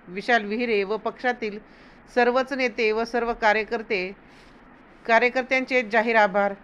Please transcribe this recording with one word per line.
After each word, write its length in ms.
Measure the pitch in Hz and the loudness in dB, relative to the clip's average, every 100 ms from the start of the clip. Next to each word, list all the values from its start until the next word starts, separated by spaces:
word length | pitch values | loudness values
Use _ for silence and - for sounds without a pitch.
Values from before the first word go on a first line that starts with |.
| - | -14
विशाल 380 | 185 202 233 202 | -8 0 0 0
विहिरे 380 | 220 247 208 | -4 -2 -2
व 140 | 196 220 | -2 -4
पक्षातील 640 | 226 220 254 247 220 208 - - - - - 254 | -6 -4 -4 -4 -8 -10 -18 -20 -20 -20 -6 0
सर्वच 380 | 240 247 254 | 2 2 -2
नेते 380 | 269 247 214 220 | -2 -4 0 0
व 120 | 214 | 0
सर्व 300 | 233 240 233 | -2 -2 -4
कार्यकर्ते, 800 | 233 220 208 208 226 220 202 185 202 - - - - - - - - - | 0 2 2 -2 -8 -4 -6 -6 -12 -20 -20 -20 -20 -20 -20 -20 -14 2
कार्यकर्त्यांचे 760 | 220 240 254 247 262 254 254 214 | 4 4 0 0 -2 2 -2 2
जाहीर 240 | 226 226 226 | 0 2 4
आभार. 380 | 208 196 202 196 | 4 2 0 -4